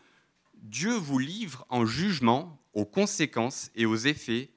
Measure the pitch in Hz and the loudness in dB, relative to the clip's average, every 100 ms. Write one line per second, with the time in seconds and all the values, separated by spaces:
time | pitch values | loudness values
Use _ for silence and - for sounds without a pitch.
0 | _ _ _ _ _ _ 113 113 185 240 | _ _ _ _ _ _ -14 -4 -2 -2
1 | 151 135 139 202 208 127 - 123 113 120 | 0 0 0 -6 -8 -10 -4 2 2 2
2 | 196 165 123 123 175 151 _ 104 104 - | 0 2 4 4 0 -14 _ -4 -2 0
3 | 202 - 151 - 117 - - 113 113 110 | 0 0 -2 0 -2 -2 -10 0 0 2
4 | 123 147 - 117 135 | 0 -2 -2 -4 -4